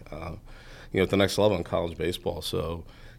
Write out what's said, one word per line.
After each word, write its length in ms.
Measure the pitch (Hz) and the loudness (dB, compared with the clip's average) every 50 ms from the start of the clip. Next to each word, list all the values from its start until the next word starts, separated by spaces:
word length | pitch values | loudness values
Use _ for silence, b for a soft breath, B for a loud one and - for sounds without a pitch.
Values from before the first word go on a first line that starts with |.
| - - | -14 -14
uh, 260 | 76 78 85 85 82 - - B B B B B B B B B | -12 -10 -10 -10 -10 -12 -14 B B B B B B B B B
you 60 | B 98 | B 2
know, 40 | 92 | 4
at 80 | - | 6
the 60 | 98 | 6
next 200 | 98 98 92 - | 6 4 4 4
level 180 | - 101 107 98 | 4 4 4 4
in 80 | 87 85 | 2 0
college 360 | - 90 87 87 87 90 - | 0 0 0 0 -2 -2 -2
baseball. 420 | 82 85 87 - - 87 82 82 | -2 -2 -2 -2 -4 -6 -6 -4
So, 420 | - - - 90 85 80 85 82 - - B B B B B | -6 -4 -4 -4 -4 -4 -6 -8 -10 -14 B B B B B